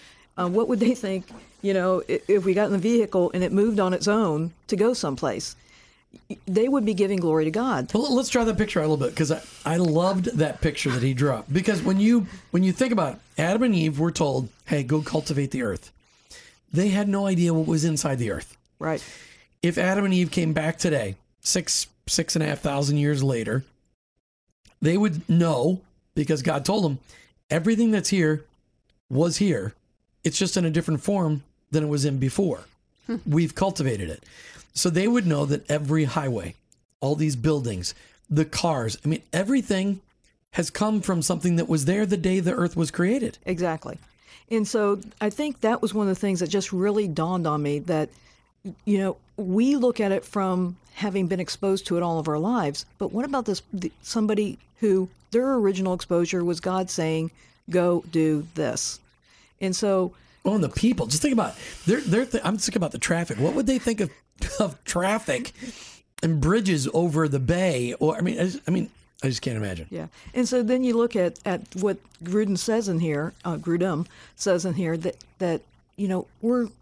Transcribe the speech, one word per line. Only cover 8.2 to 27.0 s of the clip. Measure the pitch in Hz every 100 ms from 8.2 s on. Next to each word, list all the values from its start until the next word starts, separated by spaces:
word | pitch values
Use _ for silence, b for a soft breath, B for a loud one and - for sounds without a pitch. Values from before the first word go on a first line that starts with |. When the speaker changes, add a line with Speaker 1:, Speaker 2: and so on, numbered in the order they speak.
| -
Speaker 2:
draw | 247
that | 226 185
picture | 208 -
out | 156
a |
little | 151
bit, | 135 -
'cause | 147
I, | 156 - -
I | 147 170
loved | 175 156 185 185 180
that | 147 151 -
picture | 160 143 143
that | 127
he | 131
drew | 127 143
up. | 117 -
Because | 156 190 190
when | 170 190
you, | 214 240 190 B B
when | 180
you | 190
think | 170 262
about | 220 147
it, | - - -
Adam | 165 214
and | 247
Eve | 185 156 139
were | 165
told, | 165 151 131 123 - -
"Hey, | 147
go | 127 156
cultivate | 151 156 - 143 139
the | 131
earth." | 113 90 - _ B B B B B B -
They | 156 202
had | 190 202
no | 196 196
idea | 180 170
what | 160 160
was | 160 165
inside | 151 151 131
the | 113
earth. | 76 - - _ -
Speaker 1:
Right. | 156 156 B B B B B -
Speaker 2:
If | 170 170
Adam | 185 196
and | 196
Eve | 180 180
came | - 165
back | 151 156 -
today, | 175 143 104 95 _ _
six, | - 185 - - - _ -
six | - 160
and | 165
a | 151
half | 151
thousand | 151 139 143 147
years | 147 143
later, | 135 120 107 123 - _ _ _ _ _ _ _ _ _ - -
they | 151 185
would | 208 156 -
know, | 165 170 135 147 185 - _ _
because | - 143 151
God | 131 143
told | 135 214
them, | 165 135